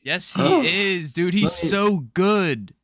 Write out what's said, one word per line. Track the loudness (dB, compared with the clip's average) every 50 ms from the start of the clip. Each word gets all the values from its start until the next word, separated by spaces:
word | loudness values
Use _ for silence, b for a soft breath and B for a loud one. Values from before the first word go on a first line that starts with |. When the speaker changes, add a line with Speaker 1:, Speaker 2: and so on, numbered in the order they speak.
Speaker 1:
Yes, | _ -6 -6 -4 -6 -6 -4
he | 0
Speaker 2:
Oh. | 2 2 2 2 2
Speaker 1:
is, | 0 0 0 0 0 0 -2 -4 -6 -4
dude. | -2 0 2 2
He's | 2 0
Speaker 2:
Let | 0 0 -2 -2
me | 0
Speaker 1:
so | 0 2 2 2 0 0
good. | -4 -4 _ 0 2 2 2 2 0 0 -2 -4 -8 -14 -18 _